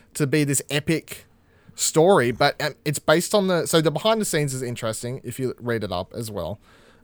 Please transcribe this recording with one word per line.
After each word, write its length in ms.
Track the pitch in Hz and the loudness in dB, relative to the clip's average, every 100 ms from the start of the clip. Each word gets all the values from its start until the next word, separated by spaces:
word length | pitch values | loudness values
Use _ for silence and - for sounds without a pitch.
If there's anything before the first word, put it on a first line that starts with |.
| _ - | _ -4
to 120 | 143 | 0
be 160 | 151 | 2
this 180 | 143 131 - | 2 -2 -2
epic 560 | 190 - 160 - - - _ _ _ - - | -4 0 -2 -4 -16 -20 _ _ _ -20 -6
story. 560 | - 156 175 190 120 | 0 4 6 6 4
But, 300 | 113 143 - | 2 0 0
um, 140 | 147 - 151 | -6 -4 -6
it's 140 | 143 | -2
based 340 | - 160 - | 2 2 2
on 140 | 214 190 | 0 2
the, 180 | 170 - | 0 2
so 160 | 165 | 2
the 100 | 156 | 2
behind 300 | 147 220 226 | 0 0 0
the 40 | 208 | 0
scenes 280 | 160 147 | 0 -2
is 80 | 131 | -4
interesting 580 | 123 120 113 107 120 127 | -6 -4 -6 -4 -8 -8
if 160 | - - | -10 -6
you 160 | 127 - | -6 -4
read 240 | 120 113 | -4 -4
it 80 | 101 | -2
up 220 | 90 95 | -4 -6
as 160 | - 110 | -8 -8
well. 300 | 101 82 101 _ _ _ _ | -6 -6 -8 _ _ _ _